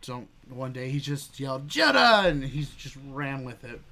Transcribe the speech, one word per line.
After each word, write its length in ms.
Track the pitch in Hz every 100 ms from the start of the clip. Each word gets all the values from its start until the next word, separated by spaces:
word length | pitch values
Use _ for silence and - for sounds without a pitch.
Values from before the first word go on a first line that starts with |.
So 240 | - 123 104 _ -
one 240 | 123 131
day 180 | 127 127
he 100 | 139
just 380 | 139 143 - -
yelled, 280 | 135 135 143
Jetta! 600 | 285 311 269 247 220 185
and 160 | 147
he's 260 | 135 135 143
just 260 | - 139 135 139
ran 340 | 135 139 135
with 200 | 123 117
it. 160 | 123 117 -